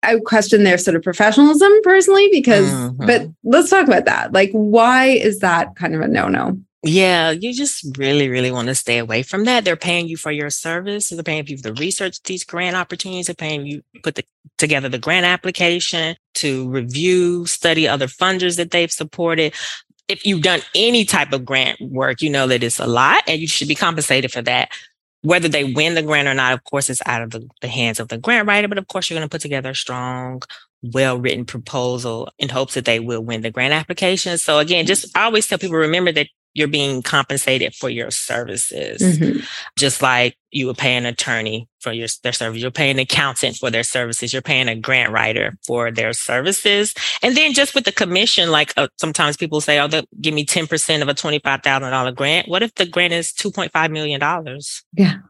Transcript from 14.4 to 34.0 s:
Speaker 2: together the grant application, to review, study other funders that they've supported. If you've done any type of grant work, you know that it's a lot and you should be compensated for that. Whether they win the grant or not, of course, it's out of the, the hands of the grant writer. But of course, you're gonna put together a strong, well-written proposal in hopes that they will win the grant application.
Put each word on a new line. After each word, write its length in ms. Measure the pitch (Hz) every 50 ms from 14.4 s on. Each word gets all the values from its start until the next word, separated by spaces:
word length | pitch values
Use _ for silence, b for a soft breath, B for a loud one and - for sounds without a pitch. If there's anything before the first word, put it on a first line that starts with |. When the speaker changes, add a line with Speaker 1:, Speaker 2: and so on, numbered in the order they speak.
| _ - _
Speaker 2:
together 300 | - - - 151 139 135 131
the 100 | 127 123
grant 260 | 110 147 165 185 180
application, 920 | 180 180 180 - 185 175 - 180 170 170 180 180 - - 170 160 160 170 _ _ _ _
to 340 | - - 147 135 131 131 127
review, 760 | 127 135 120 123 123 143 165 185 185 185 180 175 175 175 175
study 420 | 170 - - - 175 160 160 160
other 200 | 127 120 139 135
funders 500 | 131 - - 185 185 190 185 185 180 175
that 140 | 170 175 170
they've 200 | - 175 170 165
supported. 640 | - - 165 151 - - 170 165 165 160 160 151 B B B B B B B B _ _ _
If 180 | - 196 - -
you've 180 | 202 196 170 151
done 180 | 185 180 160 - - -
any 280 | 165 208 233 240 233 214
type 300 | - - 175 143 139 139
of 100 | 135 127
grant 380 | - 135 131 127 - - -
work, 400 | - 131 135 127 131 135 127 -
you 80 | 156 156
know 180 | 143 139 135
that 160 | 131 127 120 120
it's 160 | 117 - -
a 80 | 139
lot 360 | 120 120 120 131 143 247 392 -
and 140 | - 160 156
you 60 | 165
should 200 | 156 - - -
be 80 | 147 160
compensated 560 | - 202 175 165 156 147 - 135 131 131 127
for 120 | - 127 117
that. 260 | 123 123 123 - - B B B B B _ _ _ _ _ -
Whether 260 | 151 175 180 165 165
they 160 | 147 151 143
win 300 | 135 127 147 151 165 170
the 80 | 165 156
grant 240 | 151 151 147 143 139
or 40 | 135
not, 180 | 135 131 127 127
of 100 | 123 _
course, 260 | - - 139 135 -
it's 120 | 131 - -
out 160 | - 123 117 117
of 80 | 113
the, 140 | 113 113 117 123 _ _
the 60 | -
hands 320 | 123 113 123 120 117 110 -
of 80 | 113
the 100 | 113 117 117
grant 280 | - 226 240 233 208
writer. 200 | 208 202 208 208 202
But 80 | 208
of 100 | 196 190
course, 220 | _ - 190 175 -
you're 80 | 170 165
gonna 80 | 156
put 140 | 151 - 160
together 300 | - 151 143 135 131 131
a 40 | 131
strong, 680 | - - - 127 127 127 127 127 127 127 127 127 127 - B B B B B _ _ -
well-written 600 | 120 117 131 135 131 127 123 123 127 - 120 123
proposal 880 | - - 123 117 - - 139 123 123 123 123 117 123 113 113 - - _
in 120 | _ - 139
hopes 260 | 131 127 135 - -
that 100 | 131 123
they 140 | - 117 113
will 220 | 117 120 120 113
win 200 | 113 117 117 110
the 100 | 110 117
grant 220 | 110 127 123 135 151
application. 640 | 160 156 - 180 -